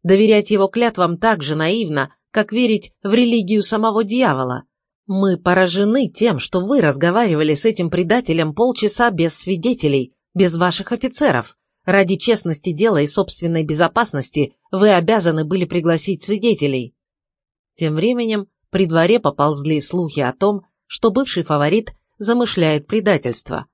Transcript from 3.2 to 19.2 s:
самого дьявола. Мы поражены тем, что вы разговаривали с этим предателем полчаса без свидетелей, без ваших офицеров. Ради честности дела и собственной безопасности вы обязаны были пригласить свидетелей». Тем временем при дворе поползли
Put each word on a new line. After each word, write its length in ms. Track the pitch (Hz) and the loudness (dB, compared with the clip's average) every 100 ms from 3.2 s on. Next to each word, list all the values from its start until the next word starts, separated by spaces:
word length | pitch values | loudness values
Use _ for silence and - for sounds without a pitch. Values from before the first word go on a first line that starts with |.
| 240 233 185 214 | 2 0 0 0
самого 400 | 196 214 226 214 | 0 -2 0 0
дьявола. 640 | 202 240 240 131 127 123 - _ _ _ - | -2 0 0 0 -4 -6 -10 _ _ _ -6
Мы 300 | 190 196 180 | 0 0 0
поражены 720 | 180 180 185 180 208 254 294 | 2 2 2 2 0 2 -2
тем, 300 | - 226 147 | 0 0 0
что 220 | - 185 | -2 -4
вы 200 | 185 277 | 0 2
разговаривали 760 | 160 139 170 196 233 151 156 | 2 2 0 2 2 2 0
с 100 | 147 | 2
этим 260 | 226 220 170 | 0 0 -2
предателем 640 | 180 175 240 247 165 156 | -2 0 0 0 -2 -2
полчаса 560 | 147 240 240 208 - 240 | 0 0 0 -4 0 -2
без 240 | 170 165 | 0 -2
свидетелей, 800 | - - 180 165 156 151 139 127 _ _ | -2 -4 -2 -2 -2 0 0 -2 _ _
без 220 | 180 185 165 | 0 0 2
ваших 360 | 180 175 190 | -2 -2 -6
офицеров. 640 | 240 262 - 285 127 - _ _ _ | -6 -6 0 0 0 -4 _ _ _
Ради 320 | - 196 185 190 | 0 2 2 0
честности 560 | - 220 175 151 185 | 0 0 -2 -4 -6
дела 300 | 156 226 170 | 0 2 2
и 40 | 143 | 0
собственной 580 | 202 190 - 170 165 | -2 -4 -4 -4 -2
безопасности 920 | 156 156 165 226 233 143 131 156 135 _ _ | -2 0 0 0 -2 -4 -4 -2 -2 _ _
вы 200 | 190 208 | 2 4
обязаны 540 | 185 165 220 170 160 | 4 4 2 2 0
были 200 | 160 185 | -2 -2
пригласить 580 | 175 175 165 165 - 170 | -2 0 0 0 -2 -6
свидетелей». 720 | - 202 226 196 147 131 117 _ _ _ _ _ _ _ _ | -4 -2 0 0 0 -2 -6 _ _ _ _ _ _ _ _
Тем 200 | - 160 | -6 -2
временем 540 | 156 214 240 226 214 196 _ _ | 0 0 0 -2 -4 -6 _ _
при 160 | 196 185 | -2 2
дворе 320 | 165 175 | 2 4
поползли 600 | 233 | 4